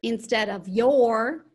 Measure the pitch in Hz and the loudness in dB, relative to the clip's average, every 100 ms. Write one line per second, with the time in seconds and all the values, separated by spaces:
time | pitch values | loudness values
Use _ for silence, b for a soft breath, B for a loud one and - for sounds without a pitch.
0 | 226 233 226 226 214 196 180 190 247 277 | -4 -6 -2 -2 -2 -6 -6 0 2 4
1 | 240 220 226 311 - | 4 2 -2 -6 -14